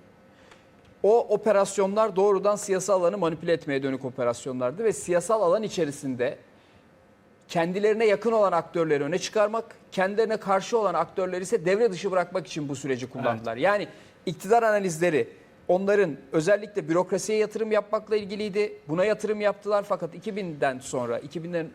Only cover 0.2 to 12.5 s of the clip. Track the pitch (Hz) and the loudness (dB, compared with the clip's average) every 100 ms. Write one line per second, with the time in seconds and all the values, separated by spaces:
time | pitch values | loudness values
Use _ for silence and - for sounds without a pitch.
0.2 | - - - - - _ - - 196 233 | -20 -20 -20 -20 -20 _ -20 0 4 4
1.2 | - 208 220 196 196 - 196 208 220 180 | 4 0 2 2 2 0 0 2 0 2
2.2 | 208 196 202 208 - 185 185 190 170 202 | 2 4 2 0 0 -2 2 2 2 2
3.2 | 170 165 170 165 - 139 139 131 131 123 | -2 -2 -2 -2 0 -2 -2 -4 -6 -2
4.2 | 120 117 139 127 123 160 226 180 - 175 | -2 -2 -4 -4 -4 -2 -2 -2 0 0
5.2 | 175 220 180 202 208 185 151 139 139 123 | 2 2 4 2 0 -2 -2 -2 -6 -4
6.2 | 123 - - - _ _ _ _ _ _ | -4 -4 -14 -20 _ _ _ _ _ _
7.2 | _ _ - 175 170 185 208 220 226 196 | _ _ -6 -2 0 2 2 4 2 2
8.2 | 220 226 196 170 160 170 160 143 143 180 | 2 4 4 2 -2 -2 2 2 0 -2
9.2 | - 214 208 226 220 - - - 190 208 | -2 0 2 0 -6 -14 -10 -2 -2 2
10.2 | 220 214 190 196 190 233 202 165 160 - | 0 0 0 0 0 0 0 0 -2 -2
11.2 | 185 180 185 226 165 202 233 175 196 185 | -4 -4 -2 -2 2 2 2 0 -2 0
12.2 | 175 185 160 | 0 -4 -6